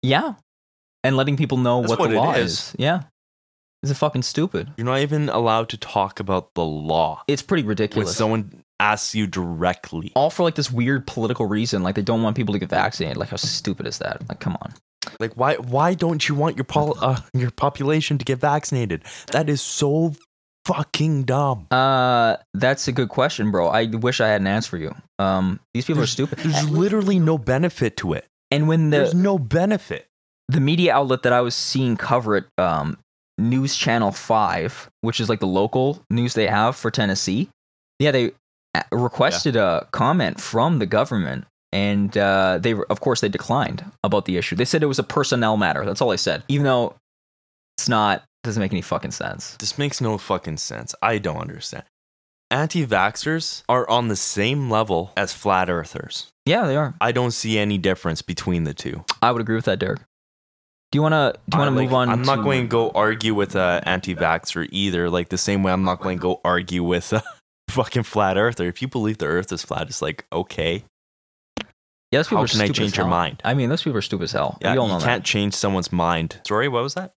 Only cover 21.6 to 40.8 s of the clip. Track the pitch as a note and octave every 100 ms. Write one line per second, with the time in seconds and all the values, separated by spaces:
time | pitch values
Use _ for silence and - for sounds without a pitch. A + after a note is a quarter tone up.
21.6 | E2 B2+ C3 C3 B2+ B2 A#2 - - G2
22.6 | B2 C#3 - C3 A#2+ - C3+ - G#2+ G2
23.6 | E2+ A2 A#2 A2 A#2+ B2 A2+ G#2+ F#2+ G#2
24.6 | - F2 D2+ - _ _ G2 F#2 F#2+ F#2
25.6 | _ A#2 B2+ D3+ C#3 - C#3 - E3+ D3
26.6 | D3+ D3+ G3 G#3+ G3 F#3+ D#3+ D#3+ A#2 B2+
27.6 | F3 - A#2 - F2+ D#2+ - _ _ C#3+
28.6 | D3+ E3 D#3 D3 C3+ F3 F#3+ G3 A#2+ D#3
29.6 | F#3+ G#3+ - D2 - _ _ _ - C3+
30.6 | C#3 E3 E3+ B2+ C#3 B2+ B2 B2 B2 -
31.6 | - C3+ B2+ A2 - A#2+ A2 G2+ - -
32.6 | F2+ E2 D2 - _ _ _ - A2+ B2+
33.6 | C3+ - D3 A#2 G#2 F#2+ - A2 G2+ F2
34.6 | E2 - - _ A2+ - A2 A2 F#2+ F#2
35.6 | G#2 C3 C3 D3 _ A#2 A#2+ A2+ G2+ G#2
36.6 | A2+ B2+ A2+ A2+ G#2 F#2+ - G2+ F#3+ _
37.6 | _ _ _ _ D3 C3+ - - _ _
38.6 | _ E2 - A2+ B2 - C3 F#3 D#3+ A#2
39.6 | F#2+ E2 - - A#2 F3 G#2 - - A2+
40.6 | C#3 D#3+